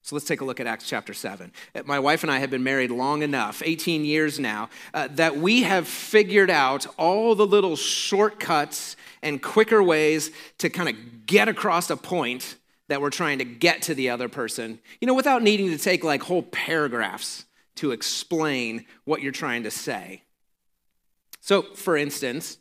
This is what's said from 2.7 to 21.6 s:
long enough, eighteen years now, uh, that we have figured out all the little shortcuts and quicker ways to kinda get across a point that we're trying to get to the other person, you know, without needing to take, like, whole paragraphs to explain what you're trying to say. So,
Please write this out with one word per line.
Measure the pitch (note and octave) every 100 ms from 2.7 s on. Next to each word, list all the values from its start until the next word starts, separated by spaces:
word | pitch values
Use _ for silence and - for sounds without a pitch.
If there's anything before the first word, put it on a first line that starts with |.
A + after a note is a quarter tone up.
| C3+ B2+
long | A#2+ C3+ D3+
enough, | D3 C#3 A#2+ -
eighteen | D#3 E3 F3+ D#3+
years | D3 D3+ D#3 D3
now, | B2 G#2+ A2+ - -
uh, | D#3 C#3+
that | D3 D#3+ C#3+
we | F3+ A#3+
have | F#3+ F#3+ D#3+
figured | - - G#3+ G3 G3+ F#3
out | D#3+ C3 C3+ - -
all | E3 G3+ A#3 G#3
the | G#3
little | G3+ F#3+ D3+
shortcuts | - - - G3 G#3+ G#3+ - D#3 D3 - - - - -
and | D#3 C#3
quicker | - G#3+ A3 A3
ways | F#3 D#3 D#3 D#3 D3 - - -
to | F3
kinda | F3 D#3+ A2+ A#2 - -
get | G3 G#3+
across | - G#3 E3+ E3+
a | C#3+
point | - F3+ B2 B2+ - - _ _ -
that | C#3
we're | C#3+
trying | C#3 D#3+ C3+
to | B2
get | A#2 E3+ E3
to | - C#3
the | B2+
other | A#2+ A#2+
person, | C3 A2+ - A2+ A2+ _ -
you | A#3+
know, |
without | C4 C4+ B3+
needing | G#3+ G#3 F#3+
to | D3+
take, | G3+ F3+
like, | D#3+ C#3
whole | - F3+
paragraphs | - - - D#3+ D3 A#2 G2+ F#2+ - - - _ _ -
to | D3
explain | A2+ - - - E3 D#3 C3+ A#2 A2+ - - -
what | D3+
you're | C#3
trying | C3+ D3 A#2+
to | A2
say. | - - A2 F2+ F#2+ _ _ _ _ _ _ _ _ _ _ _ -
So, | - G3